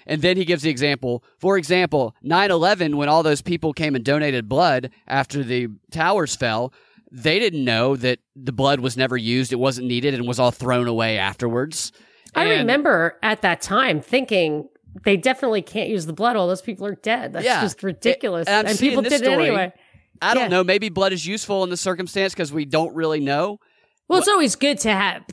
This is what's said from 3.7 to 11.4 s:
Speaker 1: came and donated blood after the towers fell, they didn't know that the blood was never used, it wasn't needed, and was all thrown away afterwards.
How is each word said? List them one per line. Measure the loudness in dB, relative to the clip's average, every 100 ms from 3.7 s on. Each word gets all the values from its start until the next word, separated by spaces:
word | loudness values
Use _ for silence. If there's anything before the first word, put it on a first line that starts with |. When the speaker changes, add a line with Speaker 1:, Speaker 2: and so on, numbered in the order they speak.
Speaker 1:
came | -2 -2
and | -2
donated | 0 0 2 -2 -2
blood | 2 2 2 -4 -14 -6
after | -4 -2 -4
the | -2 -2 -4 -8 _
towers | -4 0 0 0
fell, | -2 -2 -2 -4 _ _ _ _
they | -4 0 2
didn't | 0 0 0
know | 2 2 2
that | 0 -2 _
the | -12 -8
blood | 0 2 2
was | 0 0
never | 0 0
used, | 0 0 0
it | 0
wasn't | 0 -2 -2
needed, | 0 0
and | -2 -2
was | 2
all | 2
thrown | 0 -2 0 0
away | 0 0 0
afterwards. | -2 -2